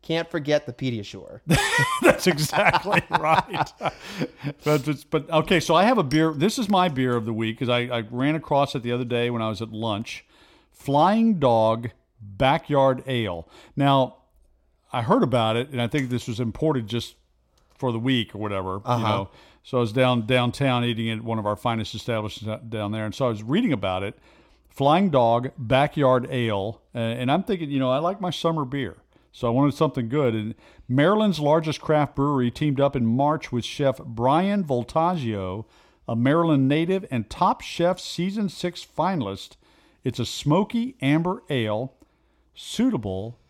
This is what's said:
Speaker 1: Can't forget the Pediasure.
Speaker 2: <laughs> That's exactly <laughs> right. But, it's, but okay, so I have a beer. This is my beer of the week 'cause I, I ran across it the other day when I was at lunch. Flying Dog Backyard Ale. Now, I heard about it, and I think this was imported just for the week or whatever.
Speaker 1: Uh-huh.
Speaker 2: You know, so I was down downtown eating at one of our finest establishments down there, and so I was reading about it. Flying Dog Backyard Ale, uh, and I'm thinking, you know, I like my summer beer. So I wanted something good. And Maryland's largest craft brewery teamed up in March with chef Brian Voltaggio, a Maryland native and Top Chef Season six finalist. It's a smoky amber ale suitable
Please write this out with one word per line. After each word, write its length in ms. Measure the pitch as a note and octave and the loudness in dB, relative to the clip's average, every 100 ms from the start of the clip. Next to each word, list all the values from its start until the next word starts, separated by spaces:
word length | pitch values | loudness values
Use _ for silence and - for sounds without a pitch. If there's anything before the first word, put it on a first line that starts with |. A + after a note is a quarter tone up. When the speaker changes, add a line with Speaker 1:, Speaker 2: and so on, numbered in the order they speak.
Speaker 1:
Can't 280 | - E3 E3+ | -2 -4 -2
forget 360 | E3+ C#3+ D3 - | -4 0 0 0
the 60 | |
Pediasure. 640 | - C3 A2+ G2+ F#2+ - - - - G#4+ | -6 -4 -4 -8 -14 -16 -14 2 2 4
Speaker 2:
<laughs> 300 | A#4+ A#4+ - | 0 0 4
That's 260 | E4+ - F#3 | 4 4 2
exactly 760 | D3 D3+ E3 G3 E3+ F#3 E3+ - | 0 0 2 2 2 0 -2 0
<laughs> 40 | |
right. 600 | E3 D#3 D#3+ - F3+ D3 _ G3+ - - F#3+ - - C#3+ - D3+ | -2 2 2 2 -6 -6 _ -6 -6 -16 -8 -8 -8 -10 -6 0
But, 200 | D3+ C3+ | 0 0
it's, 160 | C#3 - | -6 -4
but 240 | D#3 C#3+ | -4 0
okay, 300 | D#3+ D#3+ F#3 | 0 2 2
so 140 | - E3 | 4 4
I 80 | |
have 140 | G#3 B3 | 4 2
a 60 | |
beer. 280 | C#3+ D3+ D#3+ | 2 2 2
This 240 | D3+ F#3 A#3+ | 2 0 0
is 80 | G3+ | 0
my 180 | G3 F#3 | 2 2
beer 260 | C3 B2+ A#2+ | 0 0 0
of 80 | A2 | -2
the 60 | |
week 260 | A2 A2 G#2+ | -2 -4 -2
'cause 100 | B2 | 0
I, 120 | A#2+ | 0
I 200 | A#2+ A#2+ G#2+ | 0 -4 -4
ran 240 | A#2+ C#3 D#3+ | -2 -2 -2
across 400 | - C#3+ C#3+ C#3 | 0 0 0 -2
it 80 | |
the 80 | A#2+ | -4
other 120 | B2 B2 | -4 -2
day 240 | A#2+ A#2+ | -2 0
when 120 | A#2+ | -2
I 60 | A2 | -4
was 120 | G2+ | -6
at 100 | A2+ | -8
lunch. 540 | A2 A2+ G2+ A#2 - _ _ _ _ _ | -6 -4 -4 -6 -12 _ _ _ _ _
Flying 640 | _ - C#3+ F3 A3 A3+ F#3 | _ 0 4 4 4 4 4
Dog 500 | C3+ A2+ A2 A2+ A#2 _ _ _ | 4 4 4 0 -6 _ _ _
Backyard 840 | G#2 G2 C3+ D#3+ - C#3+ C3+ B2 C3+ | -18 0 2 2 2 4 4 2 -2
Ale. 400 | B2 G#2 E2+ - - - - | -2 -2 -6 -12 -20 -10 0
Now, 420 | C#3 C#3 B2+ - _ _ _ _ _ _ _ | 4 4 2 -4 _ _ _ _ _ _ _
I 100 | B2+ | -4
heard 200 | A#2 B3 | 2 2
about 320 | D#3+ B2 A2 A#2 | 4 2 2 0
it, 140 | C#3+ | -2
and 120 | B2+ | -4
I 60 | A#2+ | -2
think 220 | D3+ C3 | -2 -2
this 180 | B2 - | -4 -4
was 120 | A2 | -4
imported 480 | A#2 - D#3 C#3 G#2+ | -6 -2 0 0 -2
just 280 | A#2 - _ _ _ _ _ _ _ | -6 -6 _ _ _ _ _ _ _
for 140 | C3 | -4
the 60 | A2+ | -2
week 360 | B2 B2+ G#2 G2+ | 0 0 -2 -6
or 40 | |
whatever. 420 | G#2+ G2 F#2 F#2+ | -6 -4 -4 -6
Speaker 1:
Uh-huh. 140 | B2 A#2+ | -2 0
Speaker 2:
You 60 | |
know, 260 | A2+ G#2+ G2 - - _ | 0 -2 -4 -14 -20 _
so 140 | - B2+ | -4 -2
I 20 | |
was 140 | A#2 | 0
down 320 | A#2 B2+ A#2+ G#2+ | 2 2 2 2
downtown 580 | B2+ A#2+ - C#3 B2 | 0 0 0 0 0
eating 260 | A#2+ A2+ A2+ | -2 -2 -4
at 120 | A2 | -4
one 180 | A2+ A2+ | -4 -4
of 60 | G#2 | -2
our 100 | G#2 | -2
finest 400 | A#2+ A2+ G#2 G#2+ | -2 -4 -6 -8
establishments 680 | - A2+ G#2+ - G#2+ A2 A2+ | -4 -4 -4 -8 -8 -8 -8
down 240 | A2 G#2 | -6 -4
there, 140 | A2 G#2+ | -4 -6
and 100 | - | -2
so 120 | B2+ | -2
I 20 | |
was 120 | G#2+ | -2
reading 300 | A2 F3 B3 | -2 0 0
about 320 | A#2+ F#2+ F#2 | -2 -2 -2
it. 160 | G2 - _ _ _ _ _ | -6 -10 _ _ _ _ _
Flying 420 | - C#3 E3+ G3 | 0 2 4 4
Dog 420 | C#3 A#2 A#2+ B2+ - | 4 4 2 -2 -8
Backyard 680 | A2+ C3 C#3+ - C3+ B2+ B2 | 0 2 2 2 4 4 0
Ale, 520 | C3 A2+ G2+ G2+ - _ | -2 0 -2 -4 -8 _
uh, 40 | A#2+ | -6
and 340 | A2+ A#2+ B2+ | -4 -2 0
I'm 120 | D#3+ | 0
thinking, 280 | F#3 F#3+ D3+ | 0 -4 -2
you 80 | C#3 | -2
know, 100 | C3 | 0
I 100 | C3 | 0
like 200 | E3+ G3 | -2 -4
my 120 | F3+ | -6
summer 340 | - E3 D#3+ C3 | -2 -2 -2 -4
beer. 320 | C#3 A2 - _ _ _ - | -4 -6 -10 _ _ _ -4
So 120 | A#2+ | 0
I 20 | |
wanted 220 | A#2+ C#3+ | 2 2
something 360 | - D#3 C3 A2+ | 2 0 0 -2
good. 260 | D3 C3 A2 | 0 0 0
And 180 | G#2+ - - - - | -6 -10 -20 -20 -2
Maryland's 520 | B2+ D#3+ G#3+ G#3+ D3+ | 2 4 4 2 2
largest 420 | D3 D#3+ D#3 C#3 | 2 2 2 -4
craft 340 | - D3+ C#3+ - | 0 2 2 0
brewery 360 | C#3+ C#3 B2 | 0 2 0
teamed 280 | - D3+ C3 | 0 0 2
up 160 | C#3 C3+ | 0 2
in 80 | |
March 480 | A2+ A#2+ D3 D#3 - | 0 2 2 0 -4
with 140 | B2 - | -6 -6
chef 320 | - C#3 C3 C3+ | -2 -2 -2 -10
Brian 580 | A2+ B2 D#3 G3 G3+ | 0 2 4 2 0
Voltaggio, 1040 | D#3+ B2 A#2 D#3+ E3 F3+ A#2+ G2+ F#2 G2 A2 _ _ _ - | 0 -2 0 0 0 0 -2 -4 -4 -8 -10 _ _ _ -4
a 80 | A#2 | 0
Maryland 520 | B2 E3 E3+ C#3+ C3 | 4 4 4 4 4
native 400 | D3+ E3+ F#3+ G3 | 2 0 -2 -2
and 180 | B2 G#2 | -6 -6
Top 300 | - F#3 C4+ | 0 0 0
Chef 380 | - - E3+ F#3 | -6 0 0 0
Season 480 | - - F#3 G#3 G3 | -6 -6 -4 -2 -4
six 380 | - F3+ - - | -4 -8 -8 -12
finalist. 720 | - E3+ F#3 G2+ G2 - - _ _ _ _ | -4 -2 -2 -4 -8 -14 -20 _ _ _ _
It's 160 | C3 A#2 | -6 -4
a 60 | A#2 | -6
smoky 720 | - D3 E3+ G#3 A#3 B3 - | -4 0 2 2 -2 -4 -2
amber 400 | C3+ D3+ E3+ G#3 _ | 0 2 0 -4 _
ale 440 | C#3 A2 G#2+ C3 _ _ _ _ _ _ | -2 0 -2 -6 _ _ _ _ _ _
suitable 840 | - - - B3+ G3 G#2+ F#2+ A2 A#2+ | -20 -10 0 0 0 -4 -6 -8 -14